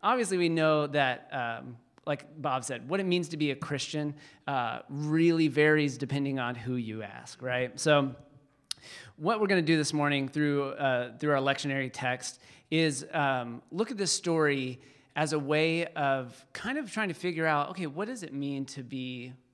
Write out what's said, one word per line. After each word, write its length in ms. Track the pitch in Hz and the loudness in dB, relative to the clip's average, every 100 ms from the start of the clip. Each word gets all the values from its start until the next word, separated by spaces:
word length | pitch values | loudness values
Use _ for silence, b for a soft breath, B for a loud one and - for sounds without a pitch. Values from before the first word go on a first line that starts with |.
obviously 360 | 196 247 208 185 | 2 2 2 2
we 100 | 175 | 4
know 400 | 165 156 156 147 | 4 6 4 4
that, 400 | 143 135 123 - | 2 2 2 -6
um, 420 | 139 120 117 131 120 _ _ - | -6 -4 -6 -10 -16 _ _ -4
like 360 | 143 - 156 | -4 -6 -6
Bob 220 | 147 131 | -2 -2
said, 240 | 120 120 120 | -2 -8 -2
what 140 | 190 | -2
it 40 | 190 | 2
means 220 | 180 160 | 2 0
to 80 | 160 | -2
be 160 | 147 | -2
a 40 | 139 | -2
Christian, 600 | - 143 - 156 147 147 B B - | -4 -4 -4 -4 -4 -6 B B -4
uh, 320 | 139 117 120 - | -2 -2 -6 -8
really 640 | 139 151 156 170 165 156 | -6 0 4 4 6 2
varies 480 | 135 151 156 147 123 | 6 6 6 4 -2
depending 420 | 135 143 139 135 | -4 -2 0 -2
on 160 | 123 120 | -4 -4
who 200 | 113 127 | -4 -4
you 280 | 113 110 | -4 -8
ask, 380 | 104 113 123 - | -10 -12 -16 -10
right? 360 | 127 127 123 - | -4 -2 -2 -2
So 380 | 160 147 135 127 - - _ _ _ - B B B B | 6 6 6 -4 -18 -20 _ _ _ -14 B B B B
what 240 | 156 220 | -2 0
we're 60 | 208 | 4
gonna 140 | 190 | 4
do 140 | 156 165 | 6 4
this 160 | 147 | 4
morning 380 | 151 147 143 135 | 2 2 2 0
through, 400 | 151 151 143 139 | 0 2 2 0
uh, 480 | - 139 127 123 113 | 0 0 2 -2 -4
through 140 | 151 | 2
our 100 | 139 | 2
lectionary 480 | 135 139 147 135 131 | 2 0 0 -2 -4
text 480 | - 127 127 - - B B B | -4 -4 -2 -6 -14 B B B
is, 340 | 160 160 131 151 | 2 2 0 -4
um, 500 | 165 139 131 120 117 - | 0 0 0 -4 -10 -10
look 180 | 165 220 | -4 -4
at 60 | 226 | -2
this 160 | 185 | -2
story 680 | - 175 165 151 139 127 127 B B B - | 0 0 2 2 2 -4 -8 B B B -4
as 160 | 156 | 0
a 60 | 151 | -2
way 460 | 139 151 160 165 170 | 0 2 2 0 -2
of 580 | - 143 135 123 - - | -2 0 0 -4 -14 -16
kind 240 | - 214 277 | -10 -6 -6
of 120 | 240 | -6
trying 200 | - 208 | -4 -4
to 40 | |
figure 320 | 156 180 160 160 | -2 -4 0 2
out, 260 | 151 143 | 2 0
okay, 140 | 180 165 | -4 -6
what 220 | 143 208 | -6 -8
does 160 | 254 | -8
it 100 | 175 | -8
mean 300 | 139 143 139 135 | -6 -4 -4 -6
to 160 | - | -10
be 500 | 120 131 127 127 123 127 _ | -10 -8 -8 -8 -12 -16 _